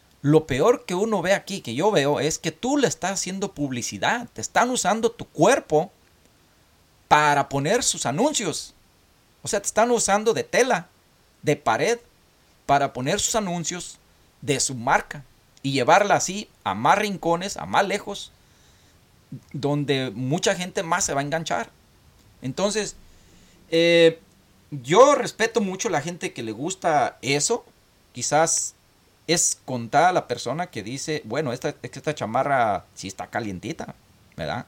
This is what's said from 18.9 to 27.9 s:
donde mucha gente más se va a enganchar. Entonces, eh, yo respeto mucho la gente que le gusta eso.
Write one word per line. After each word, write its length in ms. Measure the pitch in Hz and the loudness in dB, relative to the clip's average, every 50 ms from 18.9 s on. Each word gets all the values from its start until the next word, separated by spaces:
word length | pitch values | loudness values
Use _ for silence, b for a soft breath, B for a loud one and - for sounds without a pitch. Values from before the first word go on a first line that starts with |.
| b b _ _ _ _ _ _ 139 127 - _ - | b b _ _ _ _ _ _ -18 -18 -16 _ -10
donde 580 | 147 139 139 147 147 143 139 139 135 131 127 98 | -6 -2 -2 -2 0 0 0 -2 -2 -2 -4 -6
mucha 400 | 117 131 131 147 180 - 214 190 | -6 -4 -2 -2 0 0 0 -2
gente 260 | 170 180 180 - 202 | -2 -6 -6 -6 -6
más 240 | 175 165 170 190 196 | -4 -4 -4 -4 -4
se 80 | - 147 | -2 -2
va 80 | 139 | -4
a 20 | 143 | -2
enganchar. 460 | 147 160 165 160 - - - 226 - - _ _ _ _ _ _ _ _ _ _ _ _ _ | -4 -4 -6 -4 -4 -6 -6 -6 -8 -14 _ _ _ _ _ _ _ _ _ _ _ _ _
Entonces, 540 | - 131 139 - 185 208 202 214 202 190 - - b b b b b b b b b b b b _ - | -10 -8 -4 -4 -2 -2 -2 -4 -6 -6 -10 -16 b b b b b b b b b b b b _ 0
eh, 500 | 165 165 170 170 170 170 165 165 165 - - _ _ _ _ _ _ _ _ _ | 2 4 4 6 8 8 8 6 6 2 -6 _ _ _ _ _ _ _ _ _
yo 420 | 151 139 117 127 175 220 262 285 285 | -12 -10 -4 4 8 8 8 8 8
respeto 480 | 262 240 165 - - 214 226 - 233 | 4 0 -4 -4 -4 -4 -2 0 0
mucho 280 | 202 185 185 190 - 226 | -2 -2 -2 -4 -4 -2
la 120 | 175 143 | -2 -2
gente 320 | 131 170 180 165 - 175 - | -4 -6 -8 -8 -8 -10 -8
que 80 | 139 | -8
le 120 | 117 110 104 | -8 -8 -8
gusta 640 | 107 143 180 - - - 170 156 143 117 - - - | -6 -8 -8 -8 -4 -2 0 2 2 0 0 -4 -4
eso. 420 | - 131 139 147 143 - 156 - - - _ _ _ _ | -2 -2 0 0 0 0 -2 -4 -6 -10 _ _ _ _